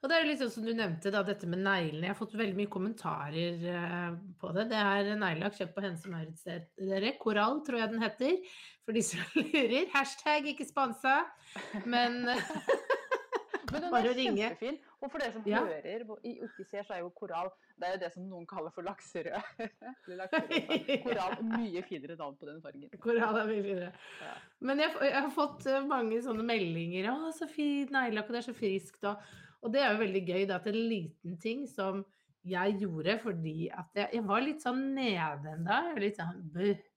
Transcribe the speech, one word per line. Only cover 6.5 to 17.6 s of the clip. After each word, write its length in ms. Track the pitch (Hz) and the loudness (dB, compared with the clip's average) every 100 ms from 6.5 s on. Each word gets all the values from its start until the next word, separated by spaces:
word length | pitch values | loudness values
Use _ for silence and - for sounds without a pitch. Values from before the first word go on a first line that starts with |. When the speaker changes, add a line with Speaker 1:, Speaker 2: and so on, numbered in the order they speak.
| 175 165 - 190 190 214 277 | -8 -10 -6 -2 2 0 0
Speaker 1:
Korall, 440 | - 208 220 294 302 | 0 4 4 2 0
tror 140 | 240 | 0
jeg 100 | 220 | 0
den 120 | 226 | 0
heter, 440 | 220 - 262 370 - - - - - | 0 2 2 2 0 -16 -20 -16 -2
for 60 | |
de 80 | 226 | 0
som 180 | - 165 | 0 -2
<laughs> 160 | 170 320 | 0 0
lurer. 520 | 247 311 240 254 370 | 2 4 4 4 4
Hashtag 560 | 277 269 - - 302 285 | 2 0 -2 2 2 2
ikke 200 | 294 285 | -4 -4
sponsa. 600 | - 262 226 262 277 339 - - - - 214 196 | 2 2 2 4 4 4 -6 -16 -12 -8 -6 0
Men 400 | 240 240 240 240 | 4 4 2 0
<laughs> 600 | 247 - 311 - - - - - 539 - 494 - - - | 0 0 -6 2 2 4 -2 2 -2 -2 -6 -4 -6 -4
Speaker 2:
Men 80 | 285 | -4
den 100 | 349 | 2
Speaker 1:
bare 140 | 247 226 | 4 4
Speaker 2:
er 80 | |
Speaker 1:
å 20 | 247 | 4
ringe. 340 | 254 202 220 | 2 2 0
Speaker 2:
kjempefin. 260 | - 233 311 - - | -2 -4 -4 -10 -10
Og 80 | 277 | -8
for 80 | 311 | -4
dere 140 | 262 | -4
som 100 | 220 208 | -2 2
Speaker 1:
Ja. 180 | 214 220 | 2 2
Speaker 2:
hører, 380 | 156 143 214 226 | -2 -6 -8 -8
hvor, 140 | 214 | -10
i, 120 | 233 233 | -8 -8
ikke 260 | 226 - 190 | -10 -12 -8
ser, 140 | 202 | -8
så 100 | 202 185 | -6 -6
er 40 | |
jo 80 | 175 | -8
korall, 400 | - 185 165 185 185 | -8 -6 -4 -4 -6